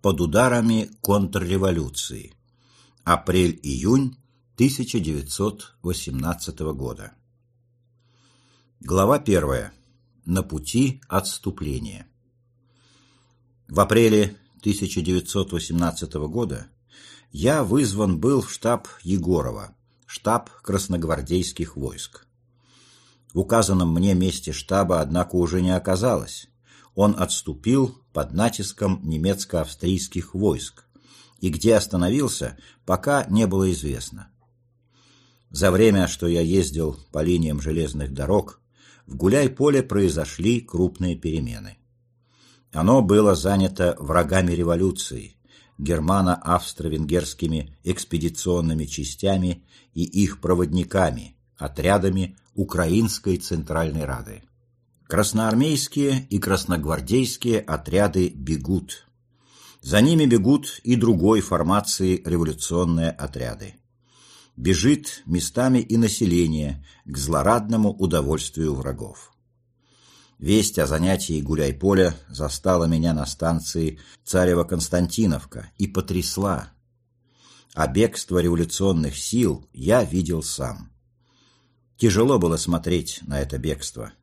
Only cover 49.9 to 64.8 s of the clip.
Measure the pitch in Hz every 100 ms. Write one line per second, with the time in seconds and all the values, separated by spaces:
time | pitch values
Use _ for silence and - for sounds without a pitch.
49.9 | 82 87 92 92 - 85 90 85 87 85
50.9 | 98 85 60 50 _ _ _ 69 71 82
51.9 | 101 95 95 90 - _ - 90 85 82
52.9 | 98 113 - 101 90 - 85 73 78 80
53.9 | 78 73 64 58 - _ _ _ _ _
54.9 | _ _ 107 104 110 110 110 151 143 -
55.9 | 147 139 131 135 104 - 95 - 82 76
56.9 | 78 69 123 123 - 120 110 - 78 -
57.9 | 92 101 87 87 73 65 78 65 92 -
58.9 | - _ _ _ _ _ - - _ 131
59.9 | 107 135 165 143 117 98 143 - - 120
60.9 | 123 117 95 92 110 - 87 80 101 104
61.9 | - 95 90 - 85 82 78 - 85 87
62.9 | 82 82 - 69 69 60 55 104 - _
63.9 | _ _ _ _ - _ - - 82